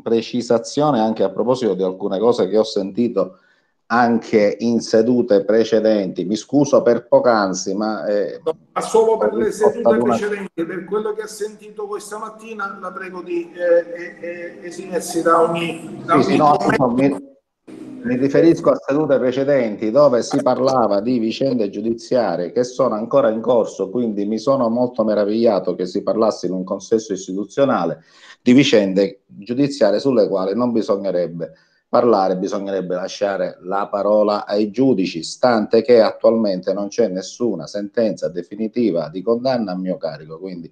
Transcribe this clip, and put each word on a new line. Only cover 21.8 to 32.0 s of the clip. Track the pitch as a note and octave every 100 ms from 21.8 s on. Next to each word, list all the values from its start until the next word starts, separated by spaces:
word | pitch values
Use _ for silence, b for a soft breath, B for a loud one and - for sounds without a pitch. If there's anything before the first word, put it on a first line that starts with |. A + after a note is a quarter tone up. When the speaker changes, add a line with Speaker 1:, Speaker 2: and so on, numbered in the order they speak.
| A2+ A#2 - B2+ G#2 E2+ F2
Speaker 1:
che | A#2+
sono | B2 - B2+ G#2+
ancora | A#2 C#3 A#2
in | A2+
corso, | A2+ A#2+ G2 - F#2+
quindi | A#2+ A#2 G#2 G2+
mi | A2
sono | C#3 C3+ A2+
molto | A#2+ B2 -
meravigliato | A2 G#2 G2+ A2 A#2 F#2+ F2+ F2+
che | F#2
si | G2
parlasse | F#2+ G2+ A2 - F2+
in |
un | F#2
consesso | F2+ G2 - A2+ -
istituzionale | F#2+ - F#2+ G2+ - C3+ A2 E2+ D#2 B B B B
di | -
vicende | B2+ C#3 A2 G2 F#2+ F#2+ - _
giudiziarie | - G2+ B2 C#3+ - G#2 G#2
sulle | C3 A#2+ F2+
quali | F#2+ F#2+ G#2
non | B2
bisognerebbe | A2+ G2+ G2 G2 F2 E2+ E2+ D#2+ b b b -
parlare, | A#2+